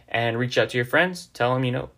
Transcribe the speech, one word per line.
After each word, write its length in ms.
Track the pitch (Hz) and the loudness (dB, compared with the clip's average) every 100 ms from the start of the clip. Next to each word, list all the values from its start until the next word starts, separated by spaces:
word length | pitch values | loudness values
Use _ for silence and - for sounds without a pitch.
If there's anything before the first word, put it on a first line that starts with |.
| - | -6
And 300 | 113 117 113 | -2 0 0
reach 180 | 127 127 | 0 0
out 120 | 110 | 0
to 80 | 127 | 0
your 80 | 123 | 0
friends. 420 | 147 180 180 - | 2 2 -2 -12
Tell 200 | - 123 | -2 0
them, 120 | 127 127 | 2 0
you 60 | |
know, 160 | 127 - | -2 -6